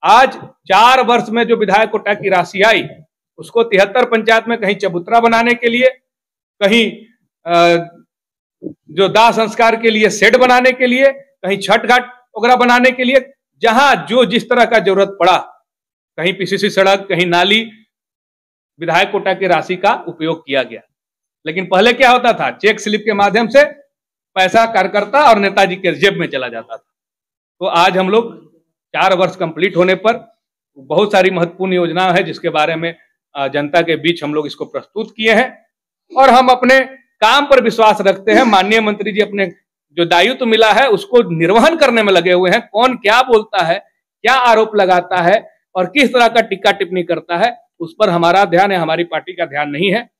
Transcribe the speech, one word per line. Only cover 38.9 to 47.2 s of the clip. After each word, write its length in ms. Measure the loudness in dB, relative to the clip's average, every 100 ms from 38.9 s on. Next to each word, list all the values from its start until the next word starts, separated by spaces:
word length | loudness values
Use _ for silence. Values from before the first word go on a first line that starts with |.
| -6 -8
जी 100 | -4
अपने 240 | -4 -2 -6 -8 _ _ _
जो 140 | -6 0
दायित्व 400 | 2 2 0 -2
मिला 260 | 2 4
है 160 | 4 2
उसको 480 | 0 0 0 0 -2
निर्वहन 380 | 0 2 2 2
करने 280 | 0 2
में 100 | 2
लगे 200 | 2 2
हुए 180 | 0 2
हैं। 180 | -2 -2
कौन 220 | -2 0 0
क्या 260 | 0 2
बोलता 420 | 2 2 0 -4
है, 220 | -2 -4 _ _ _ _
क्या 120 | -2
आरोप 420 | 0 2 2 2 0
लगाता 460 | 2 0 0 -2
है 300 | 2 0 -2 _ _ -6
और 100 | -4
किस 280 | 0 0
तरह 140 | 2 2
का 140 | 2
टिक्का 300 | -2 -2 -2
टिप्पणी 320 | -2 -4 -6
करता 340 | -4 -6